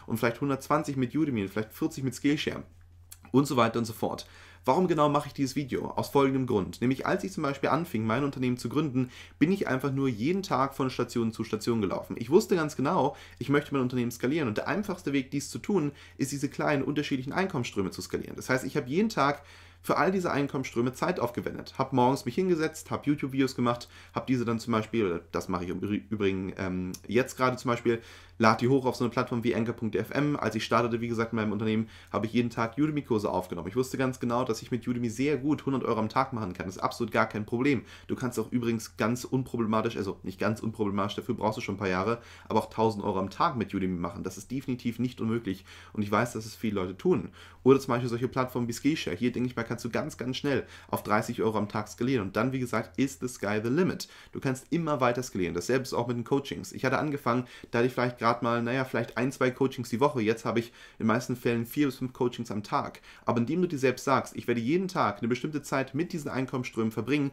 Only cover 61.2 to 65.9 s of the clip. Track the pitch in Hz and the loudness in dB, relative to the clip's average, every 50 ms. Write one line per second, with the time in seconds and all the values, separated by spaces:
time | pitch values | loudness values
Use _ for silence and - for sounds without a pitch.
61.2 | 123 - 127 123 - 123 117 117 117 117 - 147 147 135 123 - 131 127 - - | 0 -2 -4 -2 0 0 0 0 -2 -2 0 0 0 0 0 -4 -6 -6 -2 0
62.2 | 127 123 - - 117 - 101 104 104 - 151 139 113 - - - - - - - | 0 0 0 -2 -8 -6 -6 -6 -4 -2 -2 -2 -2 -4 -8 -14 -20 -20 -20 -8
63.2 | - 113 117 120 117 120 160 180 180 175 151 127 131 131 123 - - 143 135 117 | -2 0 2 2 2 2 2 2 2 0 0 2 2 2 2 2 0 2 2 2
64.2 | 104 - - 117 - - 120 117 113 123 160 185 196 185 - 160 123 104 101 - | 2 -2 -8 -8 -2 -2 0 0 2 2 2 0 0 0 0 0 0 0 0 0
65.2 | 120 113 123 - - 156 151 143 - - 151 - 135 - | -2 -2 -2 -2 -2 -4 -6 -6 -6 -2 -2 -2 -2 -2